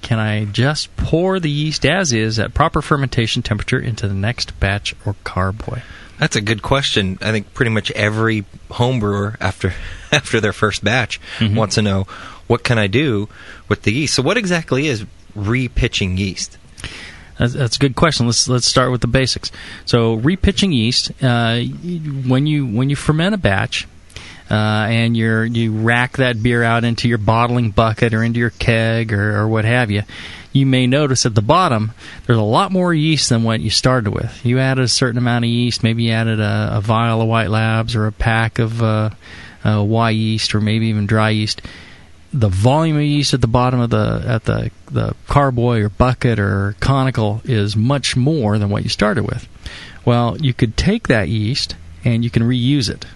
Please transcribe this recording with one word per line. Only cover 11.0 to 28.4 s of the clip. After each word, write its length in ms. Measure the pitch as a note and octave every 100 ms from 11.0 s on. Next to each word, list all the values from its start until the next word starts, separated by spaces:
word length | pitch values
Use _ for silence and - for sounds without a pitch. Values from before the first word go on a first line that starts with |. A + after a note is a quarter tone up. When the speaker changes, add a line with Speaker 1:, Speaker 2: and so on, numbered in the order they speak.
| A2 - - -
Speaker 1:
Mm-hmm. 180 | A2+ G#2+
Speaker 2:
wants 180 | G#2+
to 80 | F#2
know, 220 | G#2 F#2+ F#2+ - - - -
"What 160 | A#2
can 160 | - A#2
I 80 | G#2
do 420 | G#2+ D3+ G#2+ G#2 - - - -
with 140 | G#2
the 100 | -
yeast?" 220 | A2 D3+
So 80 | -
what 140 | C3 G#3+
exactly 500 | G3+ F3 D#3+ C3+ D3+
is 180 | A2+ G#2+ - - -
repitching 800 | G2+ B2 B2 - B2 - G2 F#2
yeast? 380 | G2 - - - - - - - - - - -
Speaker 1:
That's, 140 | A#2+
that's 240 | C3+ B2 -
a 40 |
good 140 | C#3 B2
question. 280 | E3+ C#3+
Let's, 240 | A#2+ A#2 -
let's 160 | B2+ -
start 240 | - B2+
with 100 | B2
the 60 | B2
basics. 440 | B2+ C3 - - - - -
So 320 | - A#2+ A2+ A2+
repitching 540 | B2+ F#3 F#3+ F#3+ G3
yeast, 380 | C#3+ A2 B2 - -
uh, 380 | C3 A#2+ A#2 A#2
y-, 400 | B2 C#3+ E3 F3 D#3 C3+ B2+
when 200 | B2+ D3
you, 180 | D3+ C3+
when 220 | G#2+ C3
you 80 | C#3+
ferment 380 | - D3+ F3
a 40 | G#3+
batch, 480 | G#2+ G2 A2 - - - - - - - -
uh, 40 |
and 600 | G#2+ G#2+ G#2+ G#2+ A2+ A#2
you're, 300 | A#2 A2+ A2
you 280 | A2+ A#2 A2+
rack 440 | A2 A2+ A#2+ B2 -
that 260 | C3 A#2
beer 200 | A#2 A#2+
out 220 | A#2 A#2
into 240 | A#2 A#2 A#2+
your 80 | A#2
bottling 540 | G2+ A2+ A#2+ A#2+ A#2
bucket 420 | G2 A2+ A2 A#2+
or 100 | A2
into 160 | A2+ A#2